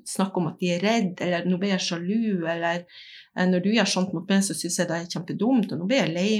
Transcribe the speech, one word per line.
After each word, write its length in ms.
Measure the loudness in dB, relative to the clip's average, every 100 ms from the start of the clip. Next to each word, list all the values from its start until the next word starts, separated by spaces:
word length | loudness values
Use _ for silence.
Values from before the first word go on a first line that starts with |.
| -8
snakke 300 | -2 -2 0
om 60 | -4
at 80 | -2
de 100 | -2
er 100 | 0
redd, 360 | 2 2 0 -2
eller 240 | -2 0 0
«nå 120 | 0
ble 100 | 0
jeg 100 | 0 -2
sjalu», 600 | -4 -2 0 0 0 -2
eller 340 | -2 -2 -2
«eh, 600 | -6 -16 -20 -20 -10 0 2
når 120 | 4
du 80 | 4
gjør 160 | 2 2
sånt 240 | 2 -2
mot 120 | -2 2
meg, 120 | 2 2
så 100 | -2
synes 220 | -4 -2
jeg 100 | -2
det 80 | -2
er 140 | -4
kjempedumt, 600 | -6 -6 -2 2 4 2
og 80 | -2
nå 80 | 0
ble 100 | 2
jeg 140 | 2
lei 160 | 0 0 2